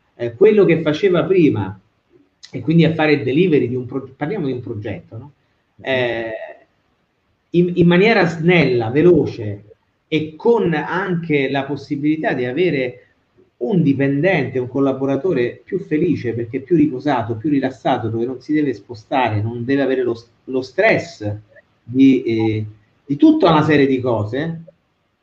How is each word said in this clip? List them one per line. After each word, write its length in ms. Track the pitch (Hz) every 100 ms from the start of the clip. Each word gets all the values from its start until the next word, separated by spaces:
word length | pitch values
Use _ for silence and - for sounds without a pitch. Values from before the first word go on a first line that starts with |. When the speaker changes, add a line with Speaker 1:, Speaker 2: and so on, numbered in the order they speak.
| _ -
Speaker 1:
eh, 180 | 120
quello 300 | - 214 208
che 180 | 170 160
faceva 420 | 151 147 196 175 160
prima, 520 | 190 143 110 95 - _ _ _ _ _ _ -
e 60 | 123
quindi 240 | 147 165 156
a 80 |
fare 200 | - 151
il 100 | 147
delivery 440 | 120 143 185 143 120
di 80 | 127
un 100 | 123
pro-, 240 | 135 - -
parliamo 300 | 151 214 135
di 60 |
un 80 | 123
progetto, 560 | 110 107 107 92 - 113
no? 140 | 143 _ _ _ _ _
Speaker 2:
Mhm. 100 | 131
Speaker 1:
Eh, 480 | 131 120 117 113 110 78 - _ _ _ _ _ _ _ _ _
in, 200 | 170 180 175
in 120 | 170
maniera 380 | 175 220 214 165
snella, 640 | - 165 175 131 120 113
veloce 720 | 139 180 156 110 117 107 101 - _ _ _ -
e 280 | 156 156 -
con 380 | 233 226 175
anche 760 | 151 127 175 190 170 165 147 135
la 140 | 139
possibilità 720 | 135 139 - 143 151 156 226
di 120 | 131 123
avere 600 | 139 180 139 123 - _ _ _ _ _ -
un 240 | 240 185
dipendente, 760 | 139 135 139 143 180 170 120 127
un 100 | 123
collaboratore 920 | 139 139 131 139 139 190 135 120 -
più 160 | - 196
felice 540 | - 156 175 117 117
perché 280 | 110 113 135
più 140 | - 165
riposato, 600 | 147 127 143 127 110 110
più 140 | 156
rilassato, 600 | 139 131 - 156 120 110
dove 160 | 113 120
non 160 | 127
si 120 | -
deve 200 | 151 143
spostare, 680 | 107 - 110 - 139 120 107
non 220 | 113 120 120
deve 160 | 139
avere 200 | 131 131
lo, 160 | 120 113 - _ -
lo 160 | 131
stress 680 | - - 214 175 - - 104 104 - _ _ _
di, 400 | - 127 135 123
eh, 420 | 117 110 110 110 107 - _ _ -
di 100 | 143
tutta 320 | 160 156 170
una 140 | 156
serie 220 | 156 147 135
di 140 | 131
cose, 640 | 123 110 107 131 165 165 - _ _ _ _ _